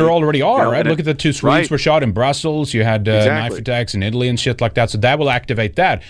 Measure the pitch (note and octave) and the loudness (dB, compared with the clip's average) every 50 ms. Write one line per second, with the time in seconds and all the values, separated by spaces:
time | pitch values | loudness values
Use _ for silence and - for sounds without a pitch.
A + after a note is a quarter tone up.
0 | D#3+ E3 E3+ E3+ D#3 D3+ D3+ C#3 C#3 F3+ A#3+ C4+ - A2+ A#2+ B2 - D3+ E3 D#3 | 2 4 2 2 2 0 0 0 2 2 2 2 2 2 0 0 0 0 0 0
1 | D#3+ D3+ D3+ - - D#3 C3+ - - A#2+ C#3 E3 E3+ - D#3 C3+ - D#3 D3+ D#3 | 0 -2 -2 -2 0 -2 -2 0 2 2 2 2 2 0 -2 0 2 2 2 2
2 | C#3 A#2 F#2+ G#2 A#2+ C3+ C#3+ - - D#3+ D3+ D3+ D3 C3+ - A2+ G#2+ A2+ A2 G#2+ | 2 0 0 0 0 0 0 -2 -2 -4 -2 -2 -4 -2 -2 0 0 2 0 0
3 | G2+ G#2+ A2 G#2+ G#2+ A#2 D3 D#3 A2+ A#2+ G#2+ - A2 B2+ B2 A#2+ A#2+ - - G2+ | 0 2 2 2 4 2 2 0 -2 -4 -6 -6 -6 -4 -4 -4 -4 -4 -4 -4
4 | F#2+ G#2 A2 B2 B2 B2 A#2+ A#2 - - A#2 - A#2+ A#2 - - A#2+ G#2+ - G#2+ | -2 -2 -2 -2 -2 -2 -2 -2 -2 -2 -2 -2 -2 -2 0 0 0 0 0 0
5 | G#2 B2 C#3 D3+ D3+ C#3 B2 B2 - - B2 G#2+ A2+ G#2 - - F3+ F#3 C#3 F2+ | 0 2 2 2 0 0 0 -2 -2 -4 -2 -2 -2 -2 0 0 0 0 0 -2
6 | - - | -6 -12